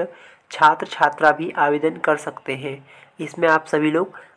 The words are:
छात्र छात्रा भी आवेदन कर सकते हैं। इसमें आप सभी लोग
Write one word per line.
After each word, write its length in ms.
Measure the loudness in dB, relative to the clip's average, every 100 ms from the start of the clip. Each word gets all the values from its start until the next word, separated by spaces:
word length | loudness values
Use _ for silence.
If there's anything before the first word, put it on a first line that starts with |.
| -6 -10 -20 _ -12
छात्र 340 | 2 4 4 -4
छात्रा 460 | 0 0 4 2
भी 200 | 4 -4
आवेदन 460 | -2 0 2 -2 -2
कर 200 | -2 -2
सकते 360 | -2 -12 -10
हैं। 340 | -8 -8 -12 -16 -20 -20 -12
इसमें 280 | -10 0 2
आप 180 | 2 2
सभी 260 | 0 2
लोग 280 | 0 -2 -8 -16